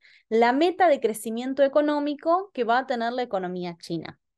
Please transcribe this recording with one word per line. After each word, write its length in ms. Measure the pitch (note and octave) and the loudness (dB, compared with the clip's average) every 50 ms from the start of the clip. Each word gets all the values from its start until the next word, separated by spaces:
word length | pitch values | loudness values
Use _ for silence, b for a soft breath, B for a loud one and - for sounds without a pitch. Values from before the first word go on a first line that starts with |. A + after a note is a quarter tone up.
| b b b b b b | b b b b b b
la 240 | A3 A3+ A#3 A#3+ C4 | 2 4 4 4 4
meta 360 | C#4 E4 F#4 E4+ F4+ F#4+ E4 | 4 2 2 2 4 4 4
de 100 | C#4+ A#3+ | 4 4
crecimiento 640 | A3+ G#3+ G#3+ - - A3+ A3 A#3 B3+ C4 C4+ C#4+ C#4 | 2 -2 -2 -4 -6 -8 -8 -6 -6 -4 0 2 2
económico 880 | C4+ C#4 D4+ D4 D4+ D4 D4 C#4+ D4 D4 D4 - E4 E4+ F#4 G4 - _ | 4 4 2 2 2 0 -2 -2 -4 -6 -4 0 0 0 0 0 -4 _
que 120 | B3+ A#3 | -4 -2
va 140 | G#3+ A#3 B3+ | 0 0 0
a 80 | B3 | 0
tener 260 | A#3+ B3+ A#3 A#3 A#3 B3 | -2 -4 -4 -4 -4 -4
la 100 | B3+ B3 | -4 -4
economía 540 | A#3+ G#3 F#3+ F#3 F3+ F3+ F3+ F3+ F3 E3+ - | -4 -4 -6 -4 -6 -6 -6 -6 -8 -8 -10
china. 400 | - - E3+ D#3+ D#3 - - _ _ _ _ | -10 -8 -8 -8 -8 -10 -16 _ _ _ _